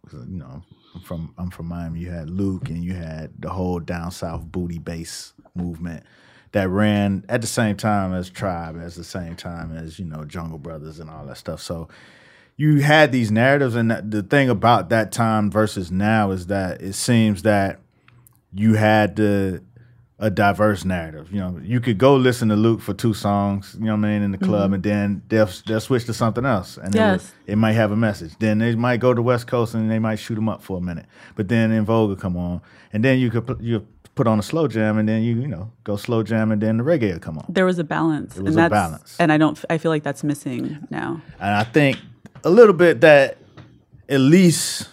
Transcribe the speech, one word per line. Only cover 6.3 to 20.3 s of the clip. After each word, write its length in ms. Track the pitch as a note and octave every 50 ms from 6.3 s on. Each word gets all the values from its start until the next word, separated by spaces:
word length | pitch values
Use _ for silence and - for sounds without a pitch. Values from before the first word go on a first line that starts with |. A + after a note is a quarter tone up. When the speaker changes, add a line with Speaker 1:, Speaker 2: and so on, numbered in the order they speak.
| _ _ _ _
Speaker 1:
that 180 | - G2+ F#2+ F#2
ran 560 | F#2 G2+ G#2+ G#2 G#2 G2+ G2+ G2+ G2 F2+ - -
at 120 | A#2 B2
the 60 | A2+
same 280 | A2 - - A#2 G#2+ G2+
time 360 | - - A2 G#2+ G2+ F#2+ F#2 F#2
as 160 | F#2 F#2 F#2
Tribe, 480 | - - A2 G2 F2 E2+ E2+ D#2+ D#2+ E2
as 160 | E2+ F2 E2+
the 80 | F2 E2+
same 320 | - - F#2+ F2 E2 E2+
time 400 | - - F#2 E2+ E2+ E2 E2 D#2+
as, 220 | E2 D#2+ D#2+ D#2+
you 80 | - F#2+
know, 180 | D#2+ D2+ D#2 D#2
Jungle 340 | D2 D#2+ F2 E2 E2 E2 D2+
Brothers 400 | C#2 E2 D#2+ D#2 D2+ D#2+ D#2 E2+
and 100 | E2 D#2
all 160 | D#2+ D#2 D2+
that 120 | C#2 B1+
stuff. 240 | - _ - D#2+ D#2
So 260 | - - F2+ E2 E2 - - - - - - _ _ _ _ _ _ _ _
you 240 | - D3 D3+ D3+ C#3+
had 300 | C#3+ D3 D3+ D#3 D3+ C#3
these 200 | B2 B2+ A#2 G#2+
narratives, 440 | G#2+ A2+ A#2+ C3+ C#3+ C#3+ C#3 B2+ A2+
and 140 | A#2+ A#2 A2+
the 300 | A2+ E2 F2+ G#2+ G#2+ G#2+ F#2+
thing 260 | - C#3+ C#3+ C#3 B2+
about 400 | A#2 F#2+ G2+ A2+ A#2+ G#2 F2+ E2
that 220 | A#2 A2+ G#2+ F#2
time 380 | - - A#2 A2+ A2 A2 G#2 G#2
versus 400 | F2+ G#2+ G#2+ G2+ - G2+ F#2 E2+
now 380 | F#2 F#2 G2+ G#2+ A2+ A2 G#2 G2
is 160 | F#2+ F#2 F2
that 340 | F2 G2 G2 F#2 F#2 - -
it 120 | - G2 F#2+
seems 480 | - - - A#2+ A2+ A2 A2 G#2 F2+
that 380 | E2+ A2+ G#2 G2+ G2 F#2+ - - _ _ _ _ _ _ _ _ _ _ _ _ _ _ -
you 220 | F#2+ G#2+ A2 A2
had 400 | G#2+ G#2+ G#2+ A2 G#2+ G#2 G2 -
the, 480 | G#2+ G#2+ G#2 G2+ G2+ G2 F#2+ F2+ E2 - _ _ - - _ _ _ _ _ _ _
a 100 | G#2+
diverse 560 | A2